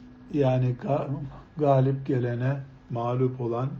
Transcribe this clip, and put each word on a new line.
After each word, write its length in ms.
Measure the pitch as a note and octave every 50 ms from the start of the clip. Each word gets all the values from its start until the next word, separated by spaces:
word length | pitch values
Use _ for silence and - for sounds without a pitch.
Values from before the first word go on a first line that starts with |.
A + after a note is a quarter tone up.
| - - - - - -
yani 440 | - C#3+ C3+ B2+ B2+ B2+ B2+ B2 B2 -
ga-, 260 | - G#3 C#3 D3 C#3 C3 C#3+ - C#3 - - - - - -
galip 500 | D#3 D3 C#3 C#3 C3+ C3 C3+ C3+ C3+ -
gelene 540 | - C#3 B2 B2 A#2+ A#2+ A#2+ B2+ C3 C#3+ C#3 - - - - - -
mağlup 500 | B2+ A#2 A#2 A#2+ B2 B2+ C3 B2+ B2+ B2+
olan 280 | A#2+ A#2 A#2 A#2+ C3 D3 E3+